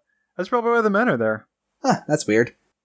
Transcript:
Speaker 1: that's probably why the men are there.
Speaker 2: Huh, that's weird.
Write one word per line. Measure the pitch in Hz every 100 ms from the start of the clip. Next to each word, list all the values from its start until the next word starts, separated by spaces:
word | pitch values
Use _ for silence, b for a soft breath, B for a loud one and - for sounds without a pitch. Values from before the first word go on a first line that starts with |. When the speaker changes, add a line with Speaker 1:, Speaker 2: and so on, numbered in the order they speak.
| _ _ _ -
Speaker 1:
that's | 180
probably | 247 226
why | 233
the | 220
men | 196 240
are | 131
there. | 110 107 - _ _ _
Speaker 2:
Huh, | 269 - -
that's | 151 -
weird. | 107 123 - _ _